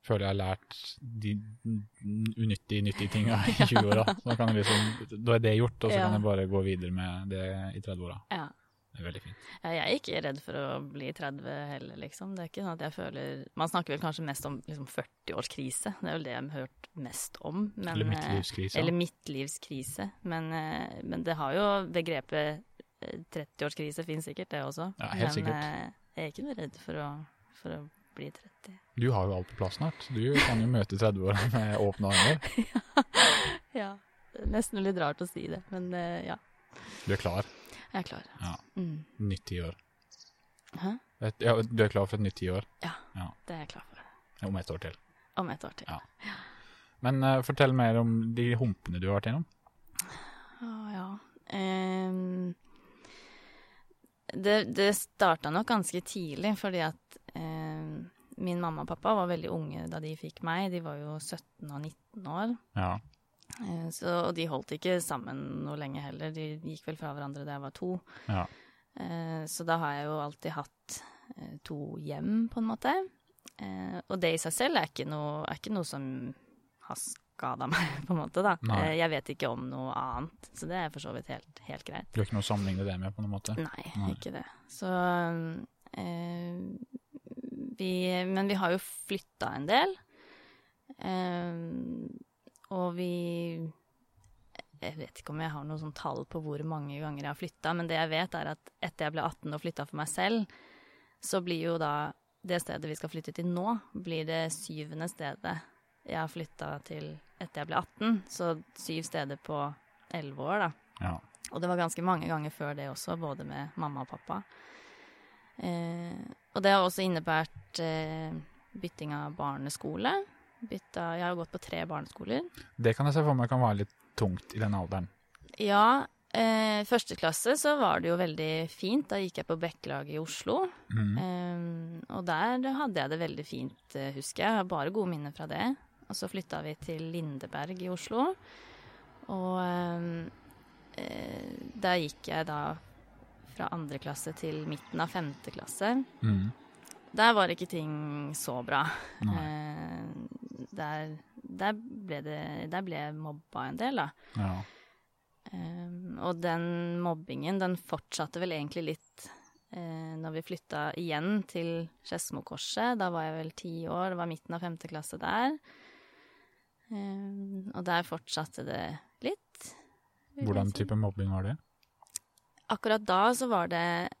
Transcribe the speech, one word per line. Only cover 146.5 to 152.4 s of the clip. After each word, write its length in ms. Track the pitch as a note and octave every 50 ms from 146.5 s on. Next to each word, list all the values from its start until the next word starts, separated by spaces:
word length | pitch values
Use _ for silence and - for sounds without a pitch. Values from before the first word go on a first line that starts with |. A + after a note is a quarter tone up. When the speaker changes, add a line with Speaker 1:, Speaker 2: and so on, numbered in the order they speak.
| B2 - - - - - - - - - - - -
Speaker 2:
Der 180 | G#3 A3 A#3 A#3
var 140 | G#3 F#3+ E3+
ikke 200 | F3 - F3+ F3
ting 640 | - E3+ D3+ D#3 D3+ D3+ D3+ D3 D3 D3 D3 C#3+ D3
så 300 | - - - B2 B2 A#2+
bra. 200 | B2+ C#3+ C#3 C#3+ D#3+ - - - - - -
Speaker 1:
Nei. 160 | G#2+ G#2+ G2+
Speaker 2:
Eh, 680 | - D#3 D3+ D3+ D3+ D3+ D3+ D3+ D#3+ D#3+ D#3+ E3+ E3 E3 E3 D#3+ - - - - - - - - - C3 -
der, 440 | - F#3 D#3 D3+ D#3 D#3 D#3 D#3 D#3 D#3 - _ _
der 380 | - - - F3+ F#3 F#3+ G3+ G#3+
ble 480 | G#3 A3+ C4 - A3 G3+ F#3 D#3 C#3+
det, 480 | C3+ D3+ D3+ D3+